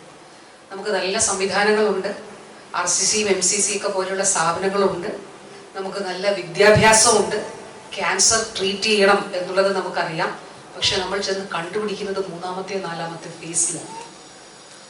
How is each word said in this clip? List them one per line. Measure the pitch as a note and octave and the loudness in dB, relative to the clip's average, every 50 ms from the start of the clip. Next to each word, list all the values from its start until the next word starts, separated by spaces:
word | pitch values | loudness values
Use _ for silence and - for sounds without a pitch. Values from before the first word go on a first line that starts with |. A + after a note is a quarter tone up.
| - - - - - - - - - - - - - - | -20 -20 -20 -20 -20 -20 -20 -20 -20 -20 -20 -20 -18 -14
നമുക്ക് | F#3+ G3 G3 G#3+ | -12 -8 -4 -2
നല്ല | G3+ F3+ E3+ F#3+ G3+ A3+ | -2 -2 0 0 0 0
സംവിധാനങ്ങളുണ്ട്, | - G3+ G3 F#3+ F#3+ G3 F3+ G3+ G#3 G#3+ G#3+ G#3+ G#3+ G3+ F#3+ F#3+ F#3+ G3+ G3+ - - - - - - - - - - - - | 0 0 0 -2 -2 0 0 2 2 4 4 4 2 2 0 0 -2 -4 -6 -8 -12 -16 -18 -18 -20 -20 -20 -20 -14 -8 -6
ആർ | F3 F3 | -4 -2
സി | F3+ - - - | 0 0 0 0
സി | - G#3+ | 0 0
എം | G#3+ G#3+ G3+ F#3 - | 2 2 2 2 2
സി | F#3 - G#3 G#3 | 2 0 0 0
സി | G3 - G3+ | 0 -2 -2
ഒക്കെ | G3+ G3+ G3 | -2 -2 -2
പോലുള്ള | F#3+ F#3 F#3 F#3+ F#3+ F#3+ F#3+ | -2 -2 -2 -2 -2 0 0
സ്ഥാപനങ്ങളുണ്ട്, | - - E3+ D#3+ E3+ E3+ F#3 F#3+ G3 G3 G3+ F#3+ F3+ E3 - - - - - - - - - - - - - - - - | 0 2 2 2 0 0 0 0 0 2 2 2 2 2 -2 -4 -6 -8 -8 -12 -14 -18 -18 -20 -20 -20 -20 -18 -14 -10
നമുക്ക് | F#3+ F#3+ F#3+ - | -10 -8 -6 -6
നല്ല | G3+ G3 F#3 F3+ F#3 G3+ G3+ | -6 -6 -6 -6 -2 0 0
വിദ്യാഭ്യാസമുണ്ട്. | G3 F3+ F3 - - F#3 G#3 G#3 G#3+ - - A3 A3 - - A#3+ A3 F3+ - - - - - - - - - - - - - - - | 0 0 -2 -2 2 6 8 8 10 10 8 8 8 8 8 6 6 6 4 2 0 -4 -4 -6 -10 -14 -14 -16 -18 -18 -16 -12 -6
ക്യാൻസർ | G3+ F3+ E3+ F#3 G3 F#3+ - A3+ A3+ - - - | -4 -2 0 2 2 4 4 4 2 0 -2 -4
ട്രീറ്റ് | - F#3+ G3 G3+ G3 - | -4 -2 -2 -2 -2 0
ചെയ്യണം | A3+ G#3+ G#3 G3 G3+ G3 F#3 - - F#3 | 2 4 6 6 6 6 4 2 -2 -4
എന്നുള്ളത് | F3+ F3+ F3+ F3+ G3 G3 G3 G3 | -6 -4 -2 0 2 2 2 2
നമുക്കറിയാം, | F#3 E3+ - - F#3 E3+ D#3+ D#3+ D#3+ G3 - - - - - - - - - - | -2 -4 -4 -4 -4 -4 -2 -2 -4 -4 -4 -4 -8 -14 -18 -18 -20 -20 -18 -8
പക്ഷെ | - - - G#3 | -4 -2 -2 0
നമ്മൾ | G3 F3+ F3+ G3 G3+ | 0 -2 -2 -4 -4
ചെന്ന് | G3+ G3 F#3+ F#3+ F#3+ - - | -2 -2 -4 -4 -4 -6 -6
കണ്ടുപിടിക്കുന്നത് | E3+ E3+ F3+ G3 G#3+ G#3 G3+ F#3+ G3 G3 G3 F#3+ G3 F#3+ | -6 -6 -4 -4 -4 -4 -4 -4 -4 -6 -4 -4 -4 -4
മൂന്നാമത്തെ | E3+ E3 F3 F#3 F3+ F3+ F#3 F#3+ F#3+ G3 | -6 -8 -8 -8 -8 -6 -8 -6 -6 -6
നാലാമത്തെ | F#3+ F3 E3+ E3+ E3+ E3 E3 E3 E3 - E3+ E3 - | -6 -6 -6 -6 -6 -6 -8 -8 -10 -12 -14 -14 -12
ഫേസിലാണ്. | - E3 E3+ - - - D#3+ D3 - - D3+ - - - - - - - - - - - - - - - - - - | -10 -6 -2 -2 -2 -2 -2 -6 -10 -12 -12 -14 -14 -16 -18 -20 -20 -20 -20 -20 -20 -20 -20 -20 -20 -20 -20 -20 -20